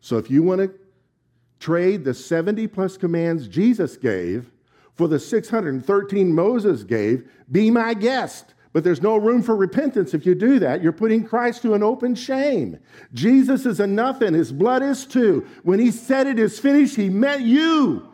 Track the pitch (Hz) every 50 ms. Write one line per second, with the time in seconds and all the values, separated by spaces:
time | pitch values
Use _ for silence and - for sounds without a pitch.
0 | _ - 120 113 107 - 135 143 160 180 185 185 196 190 190 - _ _ _ _
1 | _ _ _ _ _ _ _ _ _ _ _ _ - - 165 170 175 185 202 202
2 | 143 135 123 - - - 170 165 165 190 214 226 220 214 - - 190 190 190 -
3 | - 175 165 170 165 170 165 165 131 104 90 135 196 233 247 208 180 135 - -
4 | - 120 104 92 87 85 92 117 127 - _ _ _ _ _ _ _ _ _ _
5 | 165 165 156 139 - - - 220 - - - 226 208 156 135 131 123 - 196 202
6 | 196 202 202 202 190 180 165 156 170 202 247 240 202 208 175 123 104 92 120 113
7 | 104 104 120 131 - - _ _ _ _ 127 180 220 220 233 240 226 226 233 208
8 | 196 233 269 262 208 - - - - _ _ _ _ _ _ 165 160 180 175 131
9 | 151 208 226 214 208 220 240 247 233 233 226 202 190 185 - 220 302 285 - 220
10 | 180 - - 156 - 180 180 151 202 247 277 254 185 131 127 160 180 160 156 -
11 | 214 226 220 226 220 220 - 226 240 240 240 240 - 233 214 208 208 208 254 262
12 | 240 254 247 - - - 262 262 277 294 269 202 135 95 82 - _ _ _ -
13 | - _ - 117 143 220 254 269 262 247 269 - 262 254 214 156 202 196 196 208
14 | 233 262 269 262 240 202 160 165 160 117 131 139 180 233 254 254 262 277 277 269
15 | - - - 262 240 214 175 131 - - - - - 165 185 196 240 247 214 -
16 | - - 262 262 262 277 269 220 220 190 - - - 277 277 285 294 240 - -
17 | 202 190 185 196 233 277 285 277 254 226 233 294 320 330 320 311 285 208 135 92
18 | - -